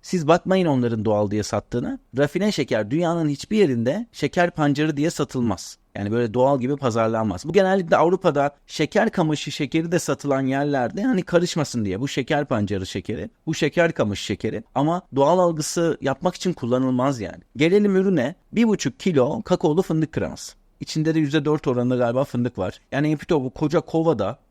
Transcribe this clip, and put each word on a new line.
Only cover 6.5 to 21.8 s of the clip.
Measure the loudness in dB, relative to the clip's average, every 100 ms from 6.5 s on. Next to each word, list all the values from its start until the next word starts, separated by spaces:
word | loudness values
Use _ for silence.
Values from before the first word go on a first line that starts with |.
| 4
gibi | 0 -2
pazarlanmaz. | 0 0 0 0 -2 -4 0
Bu |
genellikle | 2 4 2 2 4
Avrupa'da | 4 2 0 2 -2 -4 _
şeker | -4 0 2 0
kamışı | 0 0 0 -4
şekeri | -6 -2 -2 0
de | -2
satılan | 0 -4 0 0
yerlerde | 0 0 0 0 -2 -2
hani | -2 -2
karışmasın | 2 2 2 -2 -2 -2 -2
diye. | -2
Bu | -4
şeker | -4 0 0 0
pancarı | 0 0 -2 -4
şekeri, | -8 -6 -8 -8 _ -8
bu |
şeker | -2 -2 2 0
kamışı | 2 -2 -2
şekeri. | -6 -4 -4 -6 -6 -2
Ama | 0 -2 -4 2
doğal | 4 4
algısı | 4 0 -4 -2 0 0
yapmak | -4 -2 -4 -2
için | -6
kullanılmaz | -4 -2 0 2 0 0 -2
yani. | -8 -12 _ 0
Gelelim | 2 4 4 2
ürüne. | 2 2 0 -6 _
Bir | 0 2
buçuk | 2 -2 -2
kilo | 0 2 2 0
kakaolu | -2 0 2 2
fındık | 0 0 0
kreması. | -2 -6 -8 -16 -20 _ _
İçinde | -8 -2 0 0
de |
yüzde | 2 0 0
dört | 0 0
oranında | 0